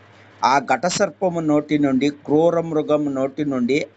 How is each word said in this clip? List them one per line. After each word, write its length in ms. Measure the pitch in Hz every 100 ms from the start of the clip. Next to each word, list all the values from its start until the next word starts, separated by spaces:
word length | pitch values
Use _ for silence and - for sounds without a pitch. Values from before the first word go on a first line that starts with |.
| - - - - 113
ఆ 140 | 139
ఘట 280 | 123 127 180
సర్పము 520 | - 202 - 185 170
నోటి 400 | 156 147 147 151
నుండి, 300 | 143 131 143
క్రూర 520 | 143 - 151 170 170
మృగము 480 | 165 151 135 151 147
నోటి 360 | 135 135 135 147
నుండి, 420 | 131 120 143 -